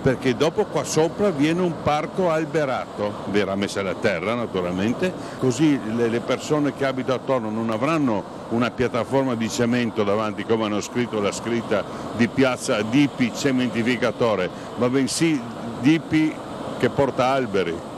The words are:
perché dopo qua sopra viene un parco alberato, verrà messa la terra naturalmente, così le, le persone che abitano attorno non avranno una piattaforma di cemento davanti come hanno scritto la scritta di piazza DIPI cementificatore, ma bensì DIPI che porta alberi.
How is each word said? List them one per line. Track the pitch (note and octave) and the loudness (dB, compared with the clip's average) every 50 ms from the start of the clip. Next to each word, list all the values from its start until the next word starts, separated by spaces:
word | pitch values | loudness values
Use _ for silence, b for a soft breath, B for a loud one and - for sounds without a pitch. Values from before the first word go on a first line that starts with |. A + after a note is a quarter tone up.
perché | - C3+ B2 - - C3+ A#2+ | 0 0 0 2 0 0 2
dopo | G#2 C#3 E3 E3 G#3+ G3+ | 2 2 0 2 0 -2
qua | - C3+ D#3 | 0 0 -4
sopra | B2 - - D3+ D#3+ E3+ D#3+ - G#3 G#3 | -2 0 2 2 2 2 2 0 0 0
viene | E3 C#3 C#3+ D#3 E3+ F3+ | 2 2 2 2 2 2
un | F#3 F#3+ D3+ B2 | 0 -2 -2 -2
parco | - D3+ D3 D3+ D#3+ D#3 - G3 F#3 E3+ | -2 0 0 0 -2 -4 -2 0 0 2
alberato, | D#3 D#3 D#3+ D3 C#3+ D#3+ D3 B2+ B2 G#2 F2 F2+ - - G#2 G#2 G#2 A2+ - | 2 0 0 0 0 0 0 0 0 -2 -4 -6 -6 -4 -4 -4 -4 -6 -4
verrà | G2+ G2 G#2 G2 F#2+ G2 | 0 2 2 2 2 0
messa | G2+ G2+ F2+ - G2+ | 0 -2 -2 -2 -2
la | G2 F#2 | -2 -2
terra | E2 - - A2 F#2+ E2 F2 G#2 A#2 | -2 0 0 0 0 0 0 -2 -2
naturalmente, | A#2+ A#2 G2+ F#2 F#2 F2 F2 F2+ F2+ G2 A2+ B2 - F#3 F#3 F3+ B B B B B | -2 -2 -2 -2 -2 -2 -2 0 0 0 0 0 0 -2 -4 -4 B B B B B
così | C3 C3 A#2+ B2 D#3+ D3+ C#3+ B2 G2+ A2 A2+ | 0 0 2 4 4 4 2 2 0 -2 -2
le, | A#2 A#2 A2+ | 0 0 2
le | A2+ A#2+ | 0 0
persone | - - C3 A2 - - D3+ D3+ D3 C#3 | -2 -2 -4 -2 -2 0 0 0 0 0
che | A#2 B2+ C#3 | 0 0 -2
abitano | C3+ C3 C3 B2+ C3+ B2+ | -2 -2 -2 -2 -2 -2
attorno | A#2 - - C3+ B2 A2 G#2+ | -2 0 0 0 0 0 -2
non | G#2+ A2+ A2+ A2+ | -4 -2 -2 -2
avranno | A2 G#2+ B2+ D3 E3 D#3+ D3 B2 A2 F#2+ - - - - - - | -2 0 0 0 2 2 2 2 2 0 -2 -6 -10 -12 -6 -2
una | A2+ A#2 B2 A2+ | 0 0 0 0
piattaforma | - - B2 A2+ - A#2+ G#2+ - B2 C#3 C3+ C3 A#2+ | 0 0 0 0 0 0 -2 2 2 2 2 2 0
di | A2+ A2+ G#2+ | -2 -2 -2
cemento | - - A#2+ A#2 A#2+ B2 A#2+ A2+ F#2 A2 | 0 0 2 2 2 2 0 0 0 0
davanti | G#2 G2+ G2+ A2 A2 G#2+ F#2+ G2 G2 | 2 2 2 0 0 -2 -4 -4 -2
come | - A#2 A2+ A2 | 0 0 2 2
hanno | G#2 G#2+ G2+ | 0 0 -2
scritto | - - - B2 B2 A2 - G#2+ | -2 -2 -2 -2 -2 0 0 0
la | B2+ - | 0 0
scritta | F2 - - A2+ A#2 A#2+ A2 - A2 G2 F2 B B B B B - | 0 -2 -4 -2 -2 -2 0 0 0 0 0 B B B B B 0
di | G#2+ A#2+ A2 | 2 2 2
piazza | - C3 C3+ B2+ B2 - - - B2+ G#2+ | 4 4 4 4 2 0 -2 0 0 0
DIPI | G#2+ A2 A#2+ C#3+ C#3+ C3 - - B2+ A2 - | 0 2 4 4 4 4 4 0 0 0 0
cementificatore, | - - C#3 C3 B2+ B2+ A#2+ G2 A#2 A2 A#2+ B2 G#2+ B2+ A2+ G2+ - B2 A#2 G#2 F#2 F2+ E2 B B B B B | 0 0 2 2 2 2 0 0 0 0 0 0 2 0 0 0 2 2 2 2 2 0 -2 B B B B B
ma | - A#2+ B2 | 0 0 2
bensì | B2+ C#3 C3+ A#2+ - - D#3+ E3 D#3 C3 A#2 A#2+ - - - A#2 - - | 2 2 2 2 0 2 2 2 2 0 -4 -6 -10 -10 -10 -8 -4 0
DIPI | A#2+ C#3+ D#3+ D#3+ - - D#3+ D#3 D#3 D#3 - - - - - - - - - - | 4 4 4 4 2 0 2 2 2 2 -2 -4 -10 -10 -10 -10 -8 -8 -4 0
che | - A#2+ | 0 0
porta | - - C#3 B2+ - - B2 | 2 2 0 2 2 2 2
alberi. | B2+ C3 C3+ B2+ A2 G2 G2 F2+ E2+ E2 D#2+ - - - | 2 2 0 0 0 0 0 0 0 -2 -6 -8 -10 -12